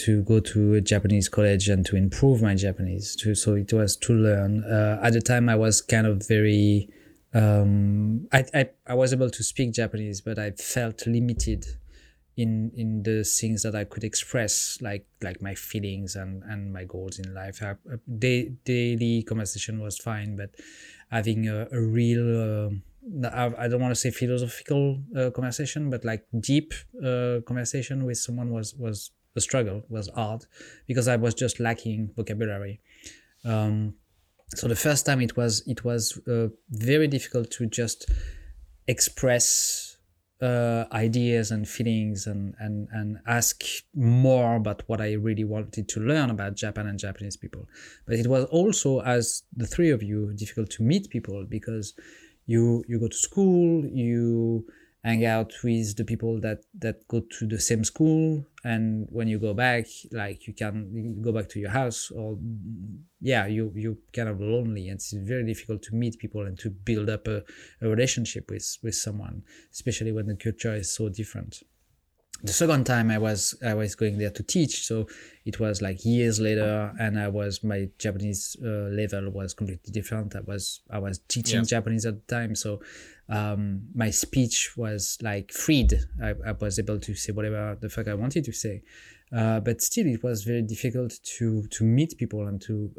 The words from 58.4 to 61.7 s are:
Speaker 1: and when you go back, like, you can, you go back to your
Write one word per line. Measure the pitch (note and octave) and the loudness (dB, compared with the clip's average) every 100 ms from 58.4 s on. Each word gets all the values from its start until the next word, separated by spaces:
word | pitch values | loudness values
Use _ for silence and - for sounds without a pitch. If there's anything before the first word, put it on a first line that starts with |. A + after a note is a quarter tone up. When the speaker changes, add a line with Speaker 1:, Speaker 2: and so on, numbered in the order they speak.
| C#3+ - | -4 -8
Speaker 1:
and | B2 A2+ A2 A2 G#2+ | -4 0 0 -2 -4
when | A2+ A2+ | -2 0
you | G#2+ | 0
go | G#2+ | 0
back, | G#2 B2+ A#2+ A2+ - - | 2 2 2 -2 -12 -12
like, | A#2 G2+ G2+ - | -8 -8 -10 -14
you | |
can, | - G#2+ G#2+ G2 | -8 -6 -6 -6
you | A2 A#2 G#2 | -8 -8 -4
go | A#2 | -2
back | A2 G2 | -2 -4
to | G#2+ | -6
your | G2+ | -2